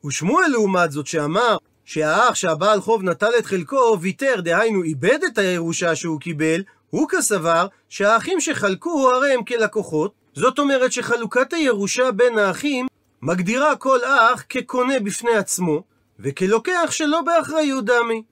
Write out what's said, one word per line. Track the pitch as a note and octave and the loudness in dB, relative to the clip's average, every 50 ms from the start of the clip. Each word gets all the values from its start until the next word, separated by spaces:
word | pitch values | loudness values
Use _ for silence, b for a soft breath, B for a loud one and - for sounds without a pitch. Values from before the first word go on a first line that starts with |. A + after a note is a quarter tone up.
| - | -8
ושמואל | D3 B2+ - D3+ F3+ C4+ F#4 F4+ | -8 -8 -4 -2 0 2 2 2
לעומת | D#4+ C4 A#3 G#3+ G3 F#3+ F3+ F3 E3 | 2 2 2 2 2 2 2 0 0
זאת | C#3 D3+ C#3+ | 0 -6 -8
שאמר | - - D#3 D3 D3 E3 G3+ B3 A#3 G#3 E3 _ _ _ _ _ | -4 -4 -2 -2 0 0 0 2 2 0 0 _ _ _ _ _
שהאח | - - D#3+ D3+ D3+ D#3+ G3 A#3+ B3 G#3 | -8 -4 -2 -2 0 2 4 4 2 2
שהבעל | - - F3 D#3+ D3 F3 G#3 G#3+ G3+ | 0 -2 -2 -2 0 2 2 2 2
חוב | - G#3 A3+ A3 F#3+ | 2 0 0 0 0
נטל | F#3 E3 - G#3 A3+ A#3+ A#3+ | -2 -2 0 0 2 2 2
את | - | 0
חלקו | - G3 F#3 E3+ - C#4 C4+ B3 A3+ A3 F#3 | 0 -4 -4 -4 -2 0 2 4 4 2 2
ויתר, | D#3+ F#3+ F3+ - C#4 C4+ B3+ G3 | 0 -4 -4 -2 0 0 0 0
דהיינו | F3 E3+ E3 F#3 A3+ A3+ G#3+ F#3+ F3 | 0 0 0 2 2 2 0 0 -2
איבד | D#3+ D#3 C3 C#3 G3 C4+ D4+ E4 | -2 -4 -2 2 2 2 2 0
את | F4 - | -2 -2
הירושה | - G3 F#3 F3+ F3 E3+ E3 E3+ - F#3 E3+ D#3+ | 0 0 0 0 -2 -2 -4 -4 -2 -2 -2 -2
שהוא | D#3+ - E3+ D#3+ D3 | -2 -2 -6 -6 -6
קיבל, | - E3+ E3 C#3+ D#3+ D#3+ D#3+ F3 G3 b b b b _ | -6 -8 -4 -2 0 0 0 0 -2 b b b b _
הוא | - G3 D#4 - | -2 -2 -2 0
כסבר | - F4+ A#3+ - G#3 F#3 D#3 E3+ E3 E3 F3+ G3 b b b b | 0 -2 0 0 -2 0 0 2 2 2 2 0 b b b b
שהאחים | - - G3+ G3+ A3+ A3+ - D#4+ F#4+ F4 | -6 0 2 2 2 2 2 0 -2 -2
שחלקו | - D#4+ D4 - F#3+ G3 F#3+ - - E4+ E4+ C#4+ C4+ B3+ | -2 -2 -4 -2 -2 -2 -2 -2 -4 -4 0 2 2 4
הרי | B3+ B3+ C4+ C#4+ C4+ | 4 4 2 2 0
הם | B3 A3 | 0 0
כלקוחות, | - A#3+ A#3 A3 G#3 - A3 G3 - D#3+ D3+ D#3 G3+ _ _ _ _ _ | -4 -2 -2 -2 0 -2 -4 -6 -2 -2 -2 -2 -2 _ _ _ _ _
זאת | C#3 F3+ C4 C4 - | 0 0 0 2 2
אומרת | D4 C#4 C#4 B3+ B3+ B3+ | 0 2 2 2 2 0
שחלוקת | - B3 A3 - A#3 A#3 A#3 G3 - B3 C4 B3+ E4+ | 0 -4 -2 -2 -2 -2 -2 -2 0 0 0 0 0
הירושה | E4+ D#4 C4 A3+ G3+ G3+ F#3 - A#3+ B3+ C4 | -2 0 0 0 0 -2 -4 0 0 0 0
בין | G#3+ F#3+ A#3+ B3 A#3 | 2 2 2 2 4
האחים | G#3+ G#3 F#3+ F3+ - - D4 C#4 B3 B3+ C4 _ _ _ _ _ _ | 2 0 0 0 -2 -2 -2 -2 -2 -4 -6 _ _ _ _ _ _
מגדירה | - C#3+ F3 F3+ F3+ F3 A3+ B3+ C#4+ D4+ C#4 | -4 -2 -2 -2 -2 -2 0 2 2 2 0
כל | - - C4 C4 B3 A#3+ | 0 0 0 0 0 2
אח | B3+ C#4 B3+ A3 A3+ B3 - - _ | 2 2 4 4 4 2 0 -6 _
כקונה | - B3+ B3 - - B3 B3 B3+ C#4 B3+ | -8 -8 -6 -4 -2 -2 0 0 0 -2
בפני | G3+ G3+ D#3+ - A#3 A#3 | -2 -4 -6 -4 -2 0
עצמו, | A#3 G#3+ F#3+ - - - F#3 E3 D3+ D#3 G3 _ _ _ _ _ _ - | 0 0 0 -2 -4 -4 -2 -2 -2 -2 -4 _ _ _ _ _ _ -8
וכלוקח | G2 C#3 C#3 - F#3 F#3+ G#3+ A3+ A3+ F4 F#4 F4 E4 C#4 | -8 -8 -4 -2 0 0 0 0 0 -2 0 0 0 -2
שלא | - - D#4 D4 D4+ E4 | -2 -2 -2 0 0 0
באחריות | D4+ E4 E4+ E4 D4 - D4+ D#4+ D#4 C#4+ C4+ C4+ G#3+ | 0 0 0 0 0 0 -2 -2 0 0 -2 -2 0
דמי | G#3+ B3 A#3+ A#3 A#3 A3+ A3+ A3 _ | 2 2 2 2 0 -4 -6 -6 _